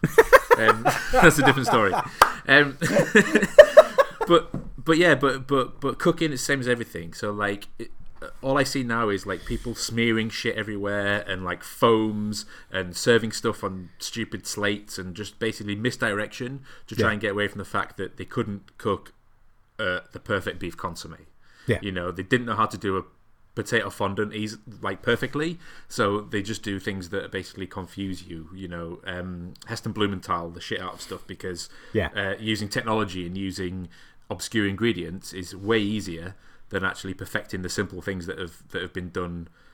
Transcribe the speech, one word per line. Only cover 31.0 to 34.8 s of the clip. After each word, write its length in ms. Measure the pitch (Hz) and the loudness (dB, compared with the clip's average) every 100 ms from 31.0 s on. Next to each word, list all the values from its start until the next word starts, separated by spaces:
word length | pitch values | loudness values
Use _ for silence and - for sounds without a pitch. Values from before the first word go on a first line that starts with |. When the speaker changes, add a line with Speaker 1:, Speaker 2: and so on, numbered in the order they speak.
Speaker 2:
stuff 260 | - 95 - | -12 -12 -12
because, 420 | 95 95 87 - - - | -10 -10 -8 -12 -16 -6
Speaker 1:
Yeah. 180 | 107 90 104 | -2 -2 -2
Speaker 2:
uh, 200 | 98 98 | -4 -4
using 300 | 110 104 104 | -2 -2 -2
technology 560 | 131 113 110 101 92 87 | -4 -2 0 0 -4 -6
and 120 | 95 | -6
using 520 | 95 92 92 92 90 - - - - | -6 -4 -6 -6 -10 -14 -20 -18 -10
obscure 360 | 95 - 110 101 | -10 -2 0 2
ingredients 680 | 98 | 2